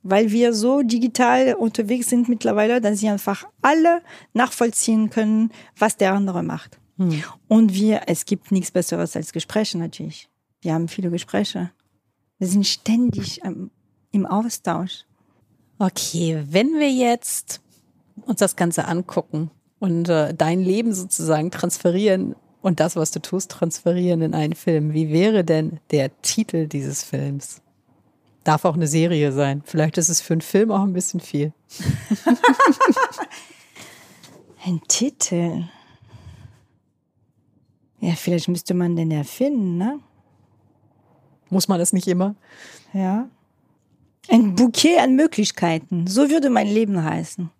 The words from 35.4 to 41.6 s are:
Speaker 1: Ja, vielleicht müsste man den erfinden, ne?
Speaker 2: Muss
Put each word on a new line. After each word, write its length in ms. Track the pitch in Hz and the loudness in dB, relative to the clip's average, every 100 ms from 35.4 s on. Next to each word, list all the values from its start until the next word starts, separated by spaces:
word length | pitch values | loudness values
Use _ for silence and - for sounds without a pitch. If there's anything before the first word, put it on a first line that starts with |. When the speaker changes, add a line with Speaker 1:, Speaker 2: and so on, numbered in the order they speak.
| 170 170 170 - _ _ _ - - - - _ _ _ _ _ _ _ _ _ _ _ _ _ _ _ | -2 -4 -8 -14 _ _ _ -20 -20 -20 -20 _ _ _ _ _ _ _ _ _ _ _ _ _ _ _
Speaker 1:
Ja, 140 | 180 165 | -4 -2
vielleicht 320 | - 175 156 | -2 -2 -2
müsste 260 | 175 - | -6 -2
man 220 | 180 175 170 | -2 0 0
den 160 | 160 | -2
erfinden, 680 | 151 143 - 269 277 190 170 | -2 -6 -4 -2 0 -2 -2
ne? 220 | 208 294 _ _ _ _ _ _ _ _ _ _ _ _ _ _ _ | -4 -6 _ _ _ _ _ _ _ _ _ _ _ _ _ _ _
Speaker 2:
Muss 180 | 185 | -2